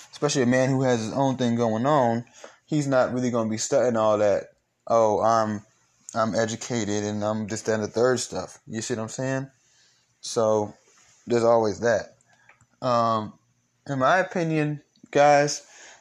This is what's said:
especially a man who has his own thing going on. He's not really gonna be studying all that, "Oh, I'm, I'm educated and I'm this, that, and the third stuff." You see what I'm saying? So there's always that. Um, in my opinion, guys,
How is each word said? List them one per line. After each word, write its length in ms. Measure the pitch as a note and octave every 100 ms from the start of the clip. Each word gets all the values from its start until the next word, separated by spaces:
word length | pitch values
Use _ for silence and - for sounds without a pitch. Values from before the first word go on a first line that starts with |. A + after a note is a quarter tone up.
| -
especially 320 | - D3 D3
a 40 | A#2+
man 220 | B2+ C3
who 140 | C3
has 160 | C3 A#2+
his 140 | A2
own 240 | B2 C#3 B2
thing 180 | A#2+
going 320 | A#2 A#2 A2 C3
on. 380 | D3+ A#2+ A#2 A#2+ - - -
He's 240 | _ D3+ C#3
not 260 | C3 A#2
really 160 | B2 B2
gonna 180 | A#2+ A2+
be 80 | A2
studying 400 | - C#3 B2 A2+
all 220 | A2 G#2
that, 300 | G#2 F#2+ - _ _ _ -
"Oh, 320 | A#2 A2 G2
I'm, 440 | G#2+ A2+ G#2+ G#2 - _ _ _ -
I'm 220 | A2+ A2
educated 680 | G2 A2 A2+ - A#2+ G2+ G#2
and 180 | G#2 G#2
I'm 240 | G#2 A2 G#2
this, 160 | A2
that, 120 | -
and 100 | A2
the 40 | G#2
third 300 | A2 B2+ B2
stuff." 400 | - A#2 - - -
You 160 | A2
see 120 | -
what 80 | A2+
I'm 60 | A2
saying? 420 | - C3 C3+ C3+ _ _ _ _ _ _ _
So 520 | - A#2+ A2 A2 G#2 - _ _ _ _ -
there's 180 | A#2+
always 360 | A#2 A#2 A2 F2+
that. 360 | A2+ G#2 - _ _ _ _ _ _ _
Um, 520 | C3 A#2 A#2 A2+ G#2+ - _ _ _ _ -
in 140 | C3+
my 180 | C3 F#3
opinion, 640 | F#3 F#3+ E3 D#3 D3+ D3 - _ -
guys, 500 | C#3+ D3 D3 D3 - - - - -